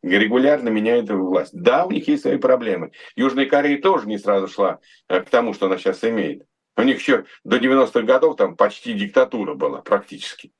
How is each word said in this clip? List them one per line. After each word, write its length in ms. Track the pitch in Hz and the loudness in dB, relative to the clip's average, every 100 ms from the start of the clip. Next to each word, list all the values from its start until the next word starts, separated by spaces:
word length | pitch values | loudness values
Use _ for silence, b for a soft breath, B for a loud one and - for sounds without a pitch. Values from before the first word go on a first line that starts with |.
регулярно 640 | 90 98 110 123 139 147 123 | 0 0 2 2 2 2 0
меняют 400 | 107 107 120 104 | -2 2 0 0
власть. 440 | 101 92 92 - | -4 0 -2 -2
Да, 320 | 87 - - 185 | 0 2 2 0
у 60 | |
них 160 | - - | -2 -2
есть 140 | 294 | -2
свои 140 | - - | 0 0
проблемы. 540 | 254 254 226 90 82 B B - | 2 2 0 -4 -6 B B -2
Южная 320 | 131 127 139 | -2 0 0
Корея 340 | 143 143 143 | 2 2 0
тоже 260 | 185 175 107 | 2 0 -2
не 100 | 104 | -6
сразу 300 | 101 101 95 | 0 0 -2
шла, 320 | - 95 95 b b _ | -2 -2 -2 b b _
э, 120 | - | -4
к 80 | - | 2
тому, 240 | 123 117 | 0 0
что 120 | 101 95 | -2 -2
она 120 | 95 | -2
щас 260 | 95 92 | -2 -2
имеет. 420 | 113 113 90 - _ _ _ - | -2 -2 -4 -6 _ _ _ -2
У 60 | |
них 140 | 123 127 | 0 0
ещё 240 | - 127 B B | 0 0 B B
до 160 | - 117 | -2 0
девяностых 460 | 127 135 123 120 110 | 2 2 2 0 2
годов 300 | 131 160 - | 4 2 2
там 180 | 98 - | -2 -2
почти 380 | - - 240 | -6 -4 -10
диктатура 600 | 101 101 - - 120 92 - | -6 -2 0 0 -2 -8 -4
была, 260 | 73 - | -6 -6
практически. 680 | - 101 - - - - - _ | -2 -2 -2 -18 -16 -18 -20 _